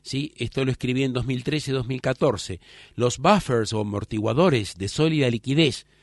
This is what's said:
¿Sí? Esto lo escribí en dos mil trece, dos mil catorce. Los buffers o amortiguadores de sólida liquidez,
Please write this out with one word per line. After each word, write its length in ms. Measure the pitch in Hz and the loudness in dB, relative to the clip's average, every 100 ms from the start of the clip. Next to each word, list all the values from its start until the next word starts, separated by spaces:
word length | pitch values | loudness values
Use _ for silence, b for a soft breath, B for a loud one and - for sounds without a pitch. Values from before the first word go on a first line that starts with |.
¿Sí? 320 | - 131 143 - | -10 -6 -6 -6
Esto 280 | 117 - | -6 -2
lo 80 | 135 | -2
escribí 320 | 123 123 127 | -2 -2 0
en 80 | 135 | 0
dos 120 | 123 | -2
mil 200 | 117 123 | -2 -4
trece, 260 | 131 151 - | -4 -4 -2
dos 160 | 131 120 | -4 -4
mil 140 | 131 | -4
catorce. 600 | 139 131 151 104 - 90 B B B B | -2 0 0 0 -4 -12 B B B B
Los 220 | 120 127 | 0 2
buffers 540 | 156 202 - 117 107 | 4 4 4 0 0
o 80 | 110 | -2
amortiguadores 960 | 104 101 98 110 107 123 185 127 98 - | -2 -4 -4 -2 0 4 4 4 0 -6
de 120 | 98 | -6
sólida 420 | - 156 160 127 | 0 2 2 2
liquidez, 560 | 113 127 143 156 - - b | 0 0 2 2 0 -10 b